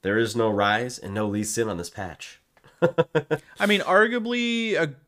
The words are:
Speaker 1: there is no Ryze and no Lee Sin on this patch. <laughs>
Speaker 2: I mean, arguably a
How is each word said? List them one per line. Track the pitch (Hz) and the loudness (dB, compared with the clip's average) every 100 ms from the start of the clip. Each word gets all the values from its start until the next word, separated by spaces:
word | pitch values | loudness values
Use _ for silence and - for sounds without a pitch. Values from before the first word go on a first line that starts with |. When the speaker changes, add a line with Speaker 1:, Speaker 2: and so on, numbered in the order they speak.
Speaker 1:
there | 95 107 | 2 2
is | 113 | 2
no | 113 113 | 2 2
Ryze | 101 101 107 123 - | 2 2 2 -2 -8
and | - | -8
no | 101 107 | -4 -2
Lee | 104 | -2
Sin | 104 - 113 | -2 -2 -2
on | 87 | -2
this | 85 | -8
patch. | - 92 76 - - _ _ | -8 -10 -10 -18 -20 _ _
<laughs> | - _ 170 - 165 156 147 151 - - | -20 _ 0 2 0 -2 -2 -6 -6 -4
Speaker 2:
I | 208 | 0
mean, | 202 | 2
arguably | - 185 226 240 226 240 240 233 226 | 4 4 4 0 -2 -2 -2 -2 -2
a | 175 165 135 | 0 -2 -4